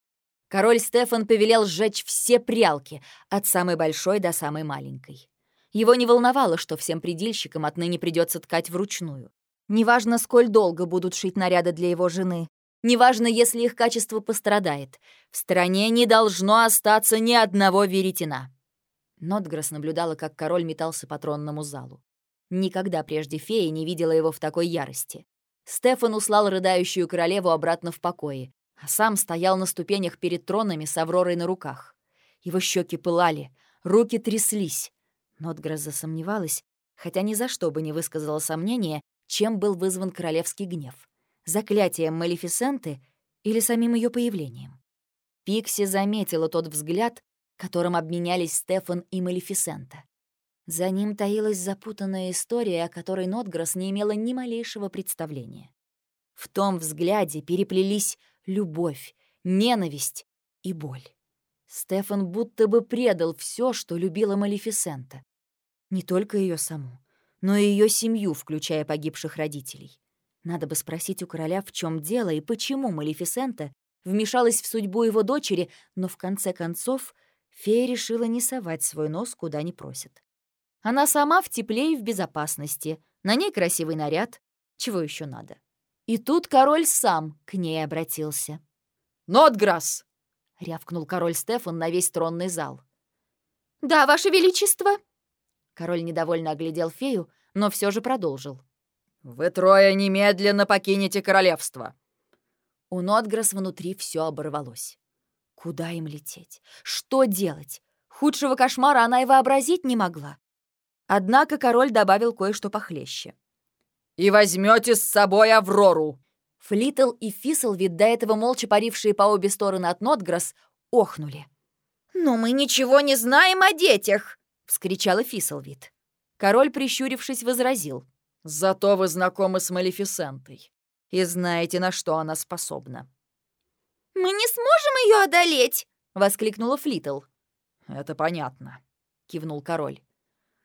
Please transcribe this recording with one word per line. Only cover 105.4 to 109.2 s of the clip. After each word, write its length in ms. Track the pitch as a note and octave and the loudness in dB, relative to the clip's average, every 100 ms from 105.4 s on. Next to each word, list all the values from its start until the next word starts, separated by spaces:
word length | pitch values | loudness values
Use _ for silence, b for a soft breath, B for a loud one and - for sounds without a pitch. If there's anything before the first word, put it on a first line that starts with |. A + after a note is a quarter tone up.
| _ _ | _ _
Куда 320 | E3 D3 E3 | -12 -10 -8
им 160 | E3+ D#3 | -8 -10
лететь? 560 | D3 - - E3+ - b b | -12 -16 -20 -20 -20 b b
Что 400 | - - - C4 | -10 -10 -2 2
делать? 580 | B3+ F#3 F#3 D3 C#3+ - _ _ _ | 2 2 -4 -6 -14 -20 _ _ _
Худшего 480 | - D4 - C#4+ | -2 0 2 0
кошмара 480 | C4 C4 B3+ C4+ C4 | 2 2 4 4 4
она 200 | A#3 B3 | 4 2